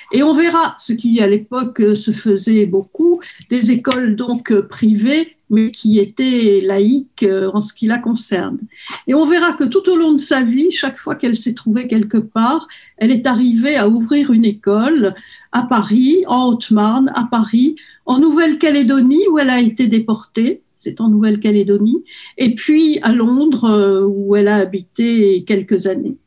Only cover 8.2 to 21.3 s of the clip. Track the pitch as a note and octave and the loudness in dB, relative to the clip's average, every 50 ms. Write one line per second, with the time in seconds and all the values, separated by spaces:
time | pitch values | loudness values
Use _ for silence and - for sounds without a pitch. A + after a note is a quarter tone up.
8.2 | - - G#3 F3+ F#3+ F#3+ - - G#3+ - - - - - - - - - B3+ D4 | -4 -6 -6 -4 -4 -6 -8 -10 -12 -14 -20 -20 -18 -18 -18 -14 -6 -2 0 0
9.2 | D#4+ C#4+ F4 F4 E4 F4 - - C#4+ A3+ B3 G4 G4 F#4 F#4 E4 E4 D#4+ D4+ C#4 | 2 2 2 2 0 0 -2 -2 -4 -2 0 0 0 2 0 2 2 2 0 0
10.2 | - - D4+ C4 B3+ A3+ A#3 C4 D4+ F#4 E4+ - - C4+ C4+ - - D4+ D4+ - | 0 -2 -2 0 0 0 0 0 0 0 -2 -2 -6 -6 -8 -8 -10 -10 -8 -4
11.2 | - A#3+ A#3 A3+ - B3+ A#3+ - - A3+ G#3 B3 B3+ B3 A3+ A3 G3+ G#3 - A3+ | -4 -2 -2 -2 -4 -6 -6 -4 -4 -2 -2 -2 -2 -2 -2 -2 -2 0 -2 -2
12.2 | A3 - - A3 A3+ A#3+ C#4+ D#4+ - - - - - - _ - A3 A3+ C4 A3 | -4 -2 -2 -2 0 0 0 -2 -4 -8 -18 -20 -20 -20 _ -2 0 0 0 0
13.2 | - C4+ B3+ A#3 B3+ B3 A3+ A3+ A#3+ C#4+ D4+ C4 G#3 G#3 A3+ A#3+ A3+ A3+ D4 D4 | 0 0 0 2 2 2 2 2 0 0 0 2 2 2 2 0 0 0 0 0
14.2 | C#4+ C#4+ A#3+ A3 A3+ A3 G3+ G#3 - G3+ G3+ G#3+ A3+ C#4 D#4+ D4+ G#3+ F#3+ F#3 - | 2 2 2 2 2 2 0 -2 -2 -2 0 0 0 0 0 0 0 -2 -2 -6
15.2 | - - - - - _ - A#3+ A#3+ B3 B3+ A3+ G3+ - G#3 B3 B3+ C4+ D#4 F#4+ | -16 -20 -20 -20 -20 _ -4 -4 -2 0 0 -2 0 0 0 2 2 4 2 2
16.2 | F#4 - A#3+ B3 B3+ B3 A#3 A#3+ - - A3 G#3+ G#3 G#3+ A3+ C4 C4+ C4+ - B3+ | 0 0 0 0 2 0 0 -2 0 0 0 2 2 0 2 0 0 0 -2 -4
17.2 | A#3+ - - A#3 A3 G#3 - A#3 B3+ D4+ D#4 - - - - _ _ - C4 B3+ | -4 -2 -2 -2 -2 0 0 0 0 0 -2 -4 -14 -20 -20 _ _ -2 0 2
18.2 | D4+ E4 C#4+ D#4 E4+ D#4+ D4 D#4 - D#4 C#4+ C#4+ C#4 A3+ C4+ C#4 B3 B3+ C#4 D#4+ | 2 2 2 2 2 2 0 0 0 2 2 2 2 2 2 2 2 4 4 2
19.2 | G4+ G#4 D#4+ D4+ C#4 C4 B3+ B3 A#3+ A3 A3 - C4 A3 G#3+ A3+ A3 - A3 G#3+ | 2 2 2 2 2 0 2 2 0 0 0 0 -2 0 0 0 0 -2 -4 -6
20.2 | - _ _ - A3+ C4 F4+ - _ _ _ _ - - - - A3+ A3+ G#3+ G#3 | -6 _ _ -2 -2 -2 -2 -6 _ _ _ _ -14 -14 -8 -4 0 0 2 2
21.2 | G#3+ A3 | 2 0